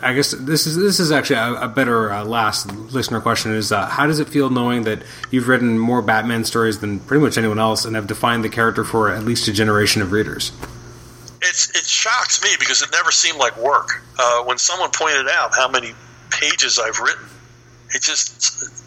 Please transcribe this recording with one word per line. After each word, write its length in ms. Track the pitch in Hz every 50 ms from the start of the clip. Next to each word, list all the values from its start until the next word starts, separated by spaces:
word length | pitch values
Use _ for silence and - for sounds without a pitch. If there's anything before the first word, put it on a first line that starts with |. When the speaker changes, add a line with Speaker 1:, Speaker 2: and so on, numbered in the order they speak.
Speaker 1:
I 140 | - 127 127
guess 160 | 135 143 -
this 360 | - - 135 131 156 151 -
is, 100 | 165 151 170
this 200 | 190 208 190 -
is 140 | 180 156 156
actually 240 | 139 123 - 139
a, 280 | 117 113 120 120 113 120
a 40 | 120
better, 420 | 110 139 131 120 120 113 110 107
uh, 140 | 101 104 104
last 480 | 107 117 117 110 107 104 - - 101 98
listener 480 | 104 110 113 127 131 113 - 120 110
question 320 | 104 117 113 - - 113 110
is, 160 | 110 107 98
uh, 140 | 107 101 98
how 220 | - - - 143
does 120 | 151 156 151
it 120 | 151 -
feel 180 | - 143 139 131
knowing 360 | 127 123 120 120 123 120 113
that 180 | 110 107 - - - - - - -
you've 160 | - 131 120
written 320 | 120 127 123 123 120 113 113
more 220 | 113 120 123 123
Batman 440 | 110 107 110 110 107 120 120 113 113
stories 320 | - - 117 113 110 104 104
than 220 | 107 104 101 95
pretty 220 | - - 131 147 151
much 140 | 120 -
anyone 220 | 123 113 110 104 107
else 260 | 110 110 110 107 -
and 100 | 113 110
have 120 | 110 104
defined 380 | 101 110 - - 120 117 117 110
the 40 | 107
character 340 | - 120 113 113 107 - 107
for 280 | - - 113 107 101
at 140 | 104 107 107
least 240 | 113 120 117 - -
a 40 | 104
generation 480 | 98 110 107 104 104 107 101 - 110
of 100 | 104 90
readers? 420 | 95 107 107 - - - - - - - - - - - - - - - - - - - - - - - -
Speaker 2:
It's, 260 | 180 175 - - - -
it 80 | 180 -
shocks 580 | - - - - 214 233 247 - - - - 196
me 60 | 202 190 -
because 220 | 131 127 135 -
it 80 | 143 135 156
never 180 | 165 175 165
seemed 260 | 160 - - 170 160
like 180 | 151 135 117 113 -
work. 440 | 117 135 143 117 - - - - - - - -
Uh, 240 | 127 120 120 120 123
when 120 | 123 127
someone 320 | 123 - - 175 185 180 147
pointed 380 | - - 160 156 147 139 131 135
out 260 | 165 170 135 - -
how 140 | - 131 127
many 240 | 131 127 120 117 117 - - - - - - -
pages 480 | - - 151 147 151 - - - - -
I've 200 | 113 110 107 -
written, 260 | 117 135 165 - - - - - - - - - - - - - - -
it 100 | - -
just 340 | - - 156 - - - -
s-, 460 | - - - - - - - - - -